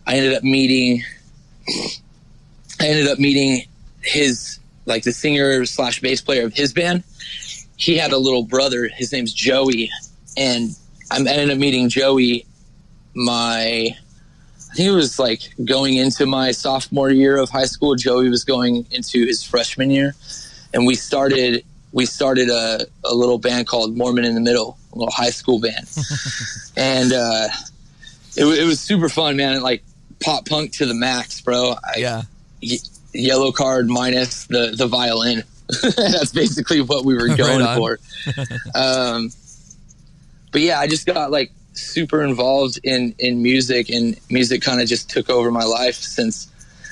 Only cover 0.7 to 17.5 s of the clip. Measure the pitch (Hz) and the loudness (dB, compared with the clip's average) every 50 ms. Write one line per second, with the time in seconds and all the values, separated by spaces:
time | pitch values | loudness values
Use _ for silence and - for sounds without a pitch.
0.7 | 131 131 127 123 120 120 120 - - - - - - - - - - - - - | 2 2 2 2 0 0 -2 -8 -14 -20 -20 -20 -20 -20 -20 -20 -20 -16 -10 -8
1.7 | - - - - - - - - - - - - - - - - - - - - | -8 -6 -6 -8 -10 -12 -16 -20 -20 -20 -20 -20 -20 -20 -20 -20 -20 -20 -20 -16
2.7 | - - 160 151 151 151 143 143 135 131 139 143 135 139 139 135 131 123 - - | -6 -2 0 2 2 2 2 2 2 2 2 2 4 4 4 2 2 0 -2 -8
3.7 | - - - - - - - - - 151 147 135 120 - - - - - - - | -18 -20 -20 -20 -18 -10 -6 -4 0 2 2 0 0 -2 -6 -12 -14 -16 -18 -20
4.7 | - - - - 113 113 - 120 117 - - 156 147 143 139 139 135 131 123 123 | -20 -10 -6 -4 -4 -2 -2 -2 -4 -2 -2 0 0 2 2 2 2 0 0 -2
5.7 | - - 131 120 - - 131 127 131 127 - - 139 127 117 110 - - 143 135 | -2 -2 -2 -2 -2 -2 -2 -2 -2 -2 -2 0 0 0 0 -2 -2 -2 -2 -2
6.7 | - 180 170 175 175 180 - - - - - - - - - - - - - - | 0 0 0 0 0 -2 -4 -8 -16 -18 -16 -14 -14 -14 -14 -14 -16 -16 -18 -20
7.7 | - - - 170 165 165 156 139 135 131 131 135 127 123 113 110 127 131 135 139 | -10 -2 0 2 2 2 2 0 0 0 2 2 2 0 0 0 0 0 0 0
8.7 | 123 120 120 110 - - 123 - 143 131 120 113 - - - 131 127 135 135 135 | 0 -2 -4 -4 -6 -8 -8 -6 -4 -4 -4 -4 -4 0 0 2 4 4 4 2
9.7 | 117 113 113 - - - - - - - - - - 135 135 127 123 117 117 110 | 2 0 -2 -4 -8 -14 -16 -20 -20 -20 -20 -12 -4 -2 0 0 0 0 -2 -4
10.7 | - - - - - - - - - 131 135 123 139 147 143 143 139 135 143 143 | -6 -10 -16 -20 -20 -20 -12 -6 -2 0 0 0 2 2 0 0 2 2 2 2
11.7 | 127 127 123 120 120 135 135 135 135 131 127 120 120 117 - - - _ - - | 2 2 2 2 2 2 2 4 4 4 4 2 0 -2 -6 -12 -20 _ -20 -20
12.7 | - - - - - - - - - 123 120 120 120 120 117 117 117 113 113 113 | -20 -20 -20 -20 -20 -20 -20 -14 -8 -4 -2 -2 0 0 0 0 0 -2 -2 -2
13.7 | 117 113 113 117 120 - - - - - - - - - - - - - - - | -2 -2 -2 -2 -4 -8 -16 -20 -20 -20 -20 -20 -20 -20 -20 -20 -20 -20 -20 -8
14.7 | - - 180 196 196 175 147 120 - - 131 117 113 - - - - - 123 117 | -2 2 2 4 4 4 2 2 0 0 0 0 0 -4 -6 -12 -10 -6 -2 0
15.7 | 131 135 139 135 131 127 131 135 117 - 143 135 135 131 131 127 117 - - 139 | 0 2 2 2 2 2 2 0 2 2 0 0 2 0 0 0 -2 -2 -2 -2
16.7 | 135 135 - - 139 139 135 135 135 135 135 139 139 139 131 120 | -2 -2 -2 -2 0 0 2 4 6 6 6 6 6 4 2 0